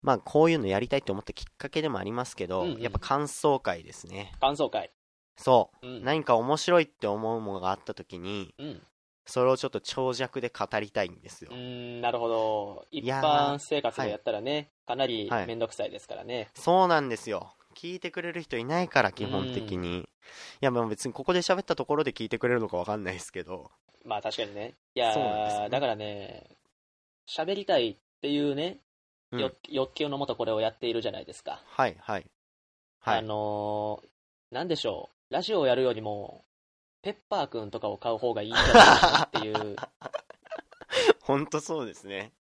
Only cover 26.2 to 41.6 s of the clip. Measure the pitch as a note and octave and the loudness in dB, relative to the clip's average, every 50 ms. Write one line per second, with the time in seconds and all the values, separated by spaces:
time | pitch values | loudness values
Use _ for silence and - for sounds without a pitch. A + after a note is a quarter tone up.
26.2 | G2 - - - - - - _ _ _ _ _ _ _ _ _ _ _ _ _ | -12 -14 -14 -18 -20 -20 -20 _ _ _ _ _ _ _ _ _ _ _ _ _
27.2 | _ - - - D#3+ E3+ G3+ G3+ G3+ F#3+ F#3 D3 A#2+ A2+ G2+ _ _ _ _ _ | _ -12 -6 -6 -2 -2 -2 -4 0 2 2 4 4 2 -2 _ _ _ _ _
28.2 | - C#3+ C#3+ D3 D3 D3 C#3 C#3 D#3 F3+ G3 - _ _ _ _ _ _ _ _ | -4 -2 0 2 2 0 0 0 -4 -4 -6 -10 _ _ _ _ _ _ _ _
29.2 | _ _ - B2 C#3 C3 C3+ _ _ - - C3+ C3 C3+ - - D3+ D3 C#3 C#3 | _ _ -6 -4 -4 -4 -4 _ _ -6 -2 -2 -2 -2 -2 -4 -4 -2 -2 -4
30.2 | C#3+ C#3 A#2 - A#2 A2 A2 G#2+ A2 A2 A2 _ - A#2+ A2+ A#2 G#2+ A2+ F#2+ F#2+ | -2 -4 -2 -2 0 0 0 2 0 0 -2 _ -4 -2 -2 -2 -2 -4 -6 -8
31.2 | - - - - - - C#2+ - - - - - C3 A#2 D#2+ - - - A2 G2 | -12 -14 -16 -14 -12 -12 -12 -12 -16 -20 -2 0 0 0 0 -6 -8 -6 -6 -6
32.2 | - - _ _ _ _ _ _ _ _ _ _ _ _ _ _ _ A#2 A2 A2+ | -6 -10 _ _ _ _ _ _ _ _ _ _ _ _ _ _ _ 0 0 0
33.2 | A2 A2 G#2+ G#2 G#2+ G#2 G#2 G#2 G#2 G#2 G#2 G#2+ G#2 G#2+ G#2+ - - _ _ _ | 0 -2 -4 -2 -2 -2 -2 -2 -2 -2 -2 -2 -4 -4 -6 -8 -10 _ _ _
34.2 | _ _ _ _ _ _ - B2+ D#3+ F3+ E3 C#3+ - A#2+ G2 D#2 - - _ _ | _ _ _ _ _ _ -8 -6 -2 -2 -2 -2 -2 -4 -4 -4 -8 -12 _ _
35.2 | _ _ - D3+ F3+ - A3 F#3+ D3+ C3 B2 B2 C3 B2+ A#2 G#2+ A2 G#2+ G#2 G#2 | _ _ -4 -4 -2 0 0 2 4 4 4 4 4 2 0 0 -4 -6 -6 -6
36.2 | G2+ - - - _ _ _ _ _ _ _ _ _ _ _ _ - G3 G#3 - | -8 -12 -14 -18 _ _ _ _ _ _ _ _ _ _ _ _ -10 -10 -10 -10
37.2 | _ _ A3 G3 D3+ C3+ - A#2 G#2+ G#2 - A#2+ - G#2 G2+ G2+ - A#2+ A#2 A2 | _ _ -2 -2 -2 -2 -4 -6 -6 -6 -8 -6 -4 -4 -6 -2 -2 -2 -2 0
38.2 | - B2 A#2 A2 G#2 G#2+ A2+ - - - - A#3 - - - - - F3 C#3+ D3+ | 0 0 0 0 -4 0 2 4 4 8 10 12 12 12 10 8 8 6 6 4
39.2 | E3 - - E3+ C#3+ A2 G#2+ G#2+ G#2+ G#2 G2+ - - - _ _ - - - - | 2 2 -2 -4 -2 -2 -4 -4 -4 -6 -8 -10 -10 -12 _ _ -16 -12 -12 -12
40.2 | - _ - _ _ - - - - _ - - - _ - C5 B4 A4+ - - | -14 _ -20 _ _ -14 -14 -14 -14 _ -20 -20 -14 _ -2 2 6 6 4 4
41.2 | _ - C3+ C#3 D3 D3 - D3+ | _ 0 0 0 0 0 -4 -4